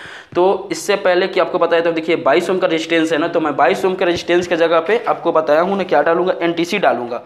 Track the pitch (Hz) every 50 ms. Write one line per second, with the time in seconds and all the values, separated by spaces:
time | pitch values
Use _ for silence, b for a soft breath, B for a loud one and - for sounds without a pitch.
0 | B B B B B B - 170 180 190 196 185 - - 165 - - - 202 196
1 | 196 185 180 175 190 185 190 - 165 - - 175 170 165 170 165 170 170 165 165
2 | 160 - 165 147 131 135 143 175 175 185 185 185 185 175 165 160 160 - 165 165
3 | 160 160 165 147 165 170 175 170 156 151 143 135 143 170 196 190 - 175 185 190
4 | 196 175 170 - - - 170 175 180 175 175 165 165 165 170 165 165 202 220 233
5 | - - 151 - - 170 156 160 156 - 147 160 175 190 196 196 180 185 160 147
6 | 147 165 165 175 175 185 180 - 170 170 170 165 165 - 208 202 160 143 123 123
7 | 123 117 120 113 B